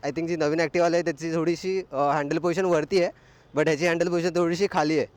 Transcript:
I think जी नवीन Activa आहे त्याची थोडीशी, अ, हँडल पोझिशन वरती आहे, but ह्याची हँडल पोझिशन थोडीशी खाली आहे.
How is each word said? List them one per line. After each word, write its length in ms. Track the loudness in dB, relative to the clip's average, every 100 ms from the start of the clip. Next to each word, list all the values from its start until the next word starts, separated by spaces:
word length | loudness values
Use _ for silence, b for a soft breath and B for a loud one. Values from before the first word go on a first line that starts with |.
| -6
I 40 |
think 160 | -4 -4
जी 80 | 0
नवीन 260 | 0 0
Activa 320 | 0 2 2
आहे 80 | 2
त्याची 320 | 0 -4 -4
थोडीशी, 500 | -2 0 -2 -2 -6 -6
अ, 200 | -2 0
हँडल 260 | 0 0 -2
पोझिशन 280 | 0 0 2
वरती 380 | 2 2 0
आहे, 80 | 0 -4 b b b -2
but 120 | 0
ह्याची 200 | 2 0
हँडल 220 | 2 0
पोझिशन 260 | 0 0 0
थोडीशी 320 | 0 0 -2
खाली 260 | 0 0 0
आहे. 100 | -2